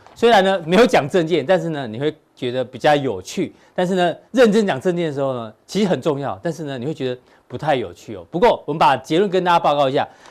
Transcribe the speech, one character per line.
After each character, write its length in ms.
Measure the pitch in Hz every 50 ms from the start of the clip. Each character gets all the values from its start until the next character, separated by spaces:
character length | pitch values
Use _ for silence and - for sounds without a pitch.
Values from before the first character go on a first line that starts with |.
| _ - -
虽 120 | - 226 233
然 140 | 226 196 190
呢， 180 | 190 190 180 160
没 100 | 156 180
有 100 | 208 247
讲 220 | - - 156 135 143
政 160 | - 185 160
见， 200 | 156 175 151 131
但 140 | 147 190 175
是 80 | 165 170
呢， 180 | 156 143 131
你 140 | 110 107 120
会 120 | 143 156 156 _ _ _ _
觉 160 | - 135 123
得 140 | 120 131 123
比 140 | 110 - 110
较 180 | - 151 147
有 240 | 143 131 127 101 92
趣。 340 | 92 - - 196 156 107 - _ _ _ -
但 120 | - 180
是 80 | 175 196
呢， 220 | 180 175 170 147 - _ _
认 200 | - 254 247 220
真 160 | 185 226 208
讲 140 | 190 139 131
政 160 | - 185 175
见 120 | 175 170 156
的 40 | 135
时 80 | 139
候 140 | 139 135 127
呢， 180 | 120 117 107 - _ _
其 160 | - - 185 214
实 40 |
很 140 | 175 175 147
重 180 | - 165 139 139
要， 200 | 143 120 95 95 -
但 80 | 170
是 140 | 151 165 156
呢， 140 | 139 135 123
你 80 | 117
会 80 | 151 156
觉 200 | - 135 127 123
得 60 | 127 _ _ _ _ _
不 120 | _ 123 117
太 160 | 143 156 143
有 180 | 131 107 87 90
趣 240 | - - - 107
哦。 80 | 90 85 _
不 100 | - 175
过， 220 | 233 214 156 - -
我 80 | - 147
们 60 | 156
把 180 | 165 151 135
结 220 | 123 - - 156 170
论 100 | 208 196
跟 160 | 170 185 175
大 80 | 180 170
家 80 | 170
报 140 | - 160 147
告 160 | 143 143 135
一 20 | 135
下。 160 | 139 110 - - _ - -